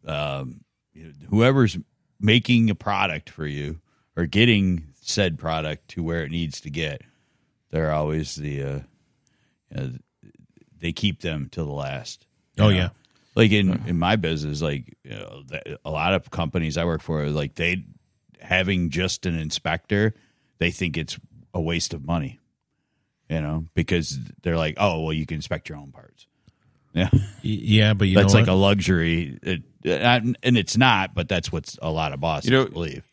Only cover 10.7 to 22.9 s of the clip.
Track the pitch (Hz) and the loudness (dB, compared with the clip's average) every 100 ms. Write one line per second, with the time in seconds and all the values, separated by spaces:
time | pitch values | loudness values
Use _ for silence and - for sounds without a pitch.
10.7 | _ 85 80 104 82 87 78 67 - 76 | _ -6 -2 -2 -2 -4 -4 -6 -8 -6
11.7 | 71 69 67 - - _ _ _ - 107 | -6 -8 -8 -12 -18 _ _ _ 4 4
12.7 | 92 87 _ _ _ _ - 110 104 95 | 4 0 _ _ _ _ 4 4 6 4
13.7 | 87 110 87 87 110 82 80 73 73 78 | 0 -2 -2 2 0 0 -4 -4 -4 -4
14.7 | 71 60 _ - 53 50 65 67 73 - | -4 -10 _ -16 -14 -14 -16 -14 -12 -12
15.7 | - 73 76 85 95 - - 80 87 80 | -12 -8 -2 0 0 -2 -4 -2 0 -2
16.7 | 76 85 80 - 78 73 76 69 - 85 | -2 -2 -2 -2 -2 -2 -2 -4 -2 -2
17.7 | 92 - - _ _ _ _ - 90 95 | -2 -6 -20 _ _ _ _ -2 0 2
18.7 | 95 85 76 90 - 92 82 78 - 80 | 0 0 0 -2 -2 -4 -4 -4 -6 -4
19.7 | 85 _ 101 107 - _ _ _ _ 87 | -4 _ 0 0 -2 _ _ _ _ -2
20.7 | 80 90 78 78 - _ - _ 90 80 | 0 -4 -2 -6 -10 _ -20 _ -6 -2
21.7 | 85 - 78 69 85 101 117 _ _ _ | -2 -4 -8 -4 -4 -4 -10 _ _ _
22.7 | _ _ | _ _